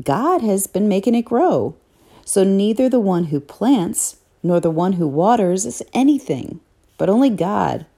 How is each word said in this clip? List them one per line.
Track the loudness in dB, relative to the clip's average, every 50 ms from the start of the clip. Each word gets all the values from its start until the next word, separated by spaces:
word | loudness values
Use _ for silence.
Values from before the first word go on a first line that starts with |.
God | -4 -2 -2 0 0 0 0 0
has | 0 0 -2 -2 -4
been | -4 -2 -2 0 2
making | 0 0 0 0 0
it | 0
grow. | 0 0 0 0 2 2 2 0 -2 -4 -6 -12 _ _ _ _ _ _ -20 -18 _
So | -2 0 2
neither | 2 4 2 2 2 0 0 0 0 2
the | 2 0
one | 0 0 0 0 -2
who | -2 -4 -6
plants | -6 -10 -8 -2 0 2 2 2 0 -2 -4 -6 -6 -8 -10 _ _ _ _ _
nor | -2 0 0 0
the | 0 0
one | 0 0 0 0
who | 0 0 -2 -2
waters | 0 0 2 2 2 2 2 0 0 -2 -4
is | -8 -10 -12 -14 -6
anything, | -2 2 2 2 2 0 -2 -6 -6 -6 -6 -10 -14 -16 -18 _ _ _ _ _ _
but | -2 0 2
only | 2 4 2 2
God | 2 0 -2 -2 -2 -2 -2 -2 -4 -6 -10 -14 _